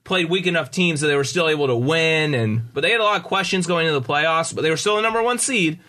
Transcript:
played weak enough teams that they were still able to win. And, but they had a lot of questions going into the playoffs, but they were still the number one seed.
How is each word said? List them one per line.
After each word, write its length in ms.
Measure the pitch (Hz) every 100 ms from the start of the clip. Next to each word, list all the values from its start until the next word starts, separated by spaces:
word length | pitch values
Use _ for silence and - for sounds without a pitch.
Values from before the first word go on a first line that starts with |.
played 280 | - 185 165
weak 160 | 185 180
enough 240 | 170 143
teams 300 | - 175 151
that 60 | 151
they 60 | 143
were 80 |
still 220 | 135 175 160
able 180 | 151 139
to 100 | 120
win. 560 | 127 165 160 160 151
And, 380 | 131 110 110 117
but 80 | 143
they 80 | 160
had 100 | 226
a 40 |
lot 120 | 208 202
of 40 |
questions 420 | 180 190 185 190 170
going 200 | 170 160
into 140 | 147
the 60 | 123
playoffs, 480 | 147 160 160 160
but 80 | 156
they 80 | 156
were 80 | 156
still 180 | 208 214
the 60 |
number 200 | 226 226
one 160 | 233 247
seed. 400 | - 247 165 160